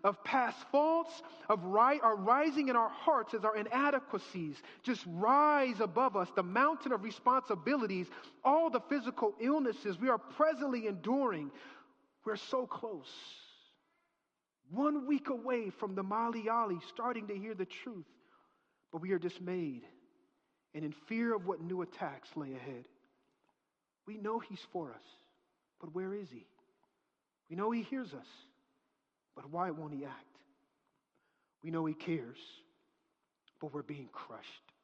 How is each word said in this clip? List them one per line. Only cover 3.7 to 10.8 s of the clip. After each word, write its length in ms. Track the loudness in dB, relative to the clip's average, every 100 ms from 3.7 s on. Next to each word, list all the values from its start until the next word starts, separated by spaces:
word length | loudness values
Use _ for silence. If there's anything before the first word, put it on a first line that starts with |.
| 2 4 2 0 -6 -6 -6 -6 -8 -16 -8
just 200 | -4 -4 -4
rise 720 | 0 6 6 8 6 2 2
above 340 | 0 4 2
us, 160 | 2 0 0
the 60 |
mountain 480 | 0 4 4 2 -2
of 100 | -2
responsibilities, 1040 | -2 0 4 4 2 -2 2 2 2 -2 -4 -10 -18 0
all 260 | 4 6 4
the 100 | 2
physical 520 | 0 -2 -2 0 0 0
illnesses 580 | 0 2 2 -2 -6 0
we 100 | 2
are 100 | 2
presently 680 | -2 2 2 4 -2 -2